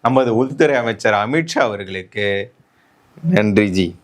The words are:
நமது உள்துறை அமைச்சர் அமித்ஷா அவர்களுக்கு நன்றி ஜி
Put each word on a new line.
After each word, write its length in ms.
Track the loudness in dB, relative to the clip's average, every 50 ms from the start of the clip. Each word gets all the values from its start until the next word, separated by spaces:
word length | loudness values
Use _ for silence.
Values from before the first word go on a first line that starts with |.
| 0
நமது 260 | 2 2 2 2 2 2 0
உள்துறை 360 | 0 0 2 2 2 2 2 0
அமைச்சர் 340 | 0 -2 -4 0 0 0 2 2
அமித்ஷா 400 | 0 0 -2 -4 -4 -2 -2 -2 0 -2
அவர்களுக்கு 580 | -2 -6 -8 -10 -10 -12 -12 -10 -6 -4 -2 -2 -2 -4 -6 -10 _ _ _ _ _ _ _ _ _ _ _ _ _ -6 -4 -2 0
நன்றி 320 | 2 2 4 4 4 2 2 2
ஜி 120 | 0 0 -2 -4 -12